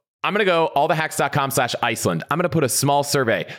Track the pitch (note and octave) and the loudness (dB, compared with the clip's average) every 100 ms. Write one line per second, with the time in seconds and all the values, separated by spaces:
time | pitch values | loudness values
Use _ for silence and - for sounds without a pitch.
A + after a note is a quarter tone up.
0 | _ _ D#3 G3+ F#3+ E3+ D#3+ - D#3+ D#3+ | _ _ -2 0 2 2 2 2 0 0
1 | D#3 - C#3+ D3 C3+ C#3 B2 - A#2+ A2+ | -2 -2 0 0 0 0 0 0 -2 0
2 | G2+ E2 - D3+ F3 E3 C3+ - C#3+ C#3+ | -2 -2 -2 -2 0 0 0 0 2 2
3 | C#3 C#3+ A#2 F#2+ D#2 | 0 0 0 0 -4